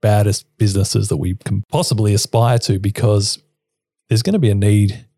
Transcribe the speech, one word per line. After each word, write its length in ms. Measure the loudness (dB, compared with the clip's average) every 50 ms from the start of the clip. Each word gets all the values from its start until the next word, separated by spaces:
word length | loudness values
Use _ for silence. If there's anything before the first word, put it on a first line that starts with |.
baddest 460 | 0 0 2 2 2 0 -2 -4 -8 _ _
businesses 520 | -2 0 0 2 0 0 0 0 -2 -2 -2
that 80 | -2
we 180 | -4 -4 -4 -6
can 260 | -6 -6 -4 -4 -4 -4 _
possibly 460 | -4 -2 -2 -2 -2 0 2 2 2
aspire 420 | 0 0 0 0 0 2 2 2 0
to, 200 | 0 -2 -2 -2
because 580 | -2 -4 -2 0 0 2 2 2 0 -2 -6 -8 _ _ _ _ _ _ _ _ _ _ _ _ _ -2
there's 140 | -2 -2 0
gonna 160 | 0 0 2
be 100 | 2 2
a 60 | 2
need 500 | 2 2 2 4 4 2 0 -2 -6 -12 _ _